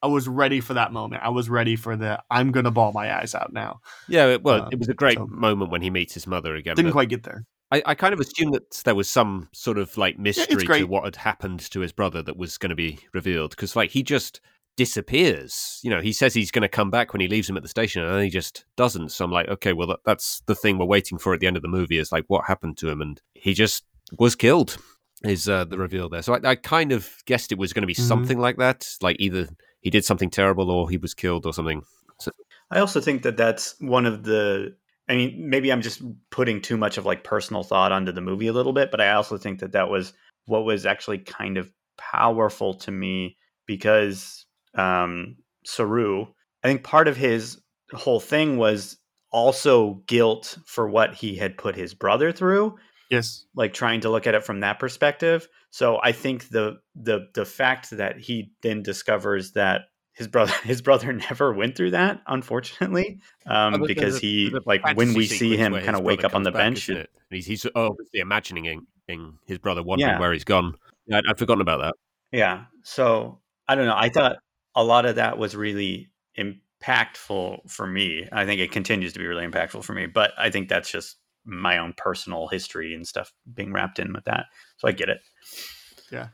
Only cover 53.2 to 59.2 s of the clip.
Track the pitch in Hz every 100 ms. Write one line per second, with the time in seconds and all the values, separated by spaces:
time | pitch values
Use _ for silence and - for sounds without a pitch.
53.2 | 113 - _ - 110 - 120 113 110 110
54.2 | 117 107 - 101 101 104 131 - 147 143
55.2 | 165 165 165 _ _ - 127 110 123 120
56.2 | 135 127 - 113 107 104 _ - 117 107
57.2 | 95 - 98 - 131 131 - 107 98 -
58.2 | 117 117 104 _ 117 107 104 95 - 107